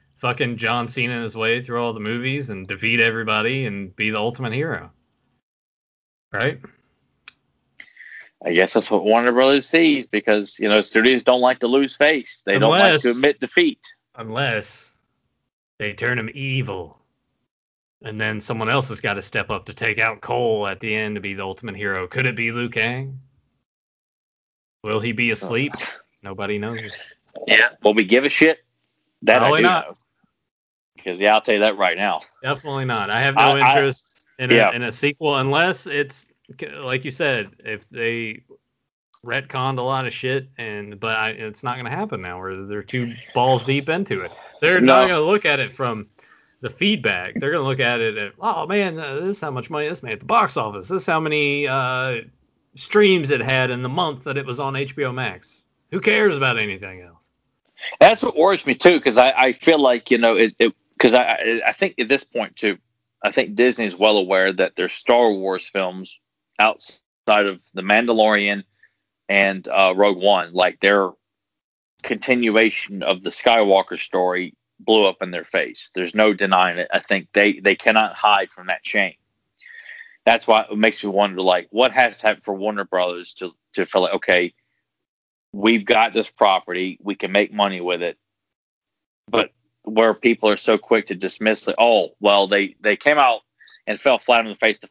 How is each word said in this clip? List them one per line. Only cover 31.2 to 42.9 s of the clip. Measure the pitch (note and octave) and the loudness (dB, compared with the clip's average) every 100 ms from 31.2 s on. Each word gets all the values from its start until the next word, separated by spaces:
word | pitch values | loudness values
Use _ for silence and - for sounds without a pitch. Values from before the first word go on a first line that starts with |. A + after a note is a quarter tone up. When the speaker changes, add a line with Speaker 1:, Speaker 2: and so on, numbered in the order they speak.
Speaker 2:
yeah, | G#2 | 4
I'll | G#2+ | 4
tell | - | 4
you | G#2 | 2
that | G#2+ G2+ | 2 2
right | F#2 E2+ | 0 0
now. | G2+ D#2+ - _ | -2 -2 -6 _
Speaker 1:
Definitely | C3 C#3 D3 C#3 | -6 -6 -6 -6
not. | C3 A2+ G2+ | -4 -4 -2
I | A2 | 0
have | C#3 | 0
no | B2+ | 4
Speaker 2:
I, | B2 C#3+ | 4 4
I, | C3+ | 4
Speaker 1:
interest | C#3+ C#3 B2+ - _ _ - | 4 2 -2 -12 _ _ -10
in | B2+ | 2
a, | |
Speaker 2:
yeah. | A#2 G#2 | 4 4
Speaker 1:
in | A#2+ | 0
a | A#2+ | -6
sequel | A2 C#3+ C#3+ D#3 C#3+ | -4 -4 -2 -2 0
unless | C3+ C#3+ F3 F#3+ F3+ | 0 2 0 -2 -6
it's, | C#3+ C#3 - - _ _ - | -6 -6 -8 -20 _ _ -16
c-, | D3+ | -16
like | C#3+ C3 B2+ | -12 -6 -6
you | C3+ | -6
said, | B2+ D3+ B2 G2 _ | -4 -2 -2 -6 _
if | A2+ G#2+ - | -14 -12 -14
they | B2 A#2 A#2 A2+ A2 _ - _ _ _ _ _ _ | -8 -6 -6 -8 -12 _ -20 _ _ _ _ _ _
retconned | A#2+ B2+ C3+ C3 C3 C3 | -8 -8 -6 -6 -4 -4
a | |
lot | B2 C3+ B2+ | -4 -4 -6
of | |
shit, | - B2+ C3+ C3+ - | -8 -6 -6 -8 -14
and, | A2+ G#2 G#2 G2+ | -12 -10 -12 -10
but | A2 A2 | -6 -4
I, | A2 | -4
it's | A2 A2 G#2+ | -6 -12 -10
not | B2 B2+ | -10 -8
gonna | A#2+ | -8
happen | D3+ G#3+ G#2 | -8 -8 -8
now | F2+ F2+ | -10 -12
where | F#2+ F#2+ | -10 -10
they're | G2 G#2 | -10 -12
too | G2 | -8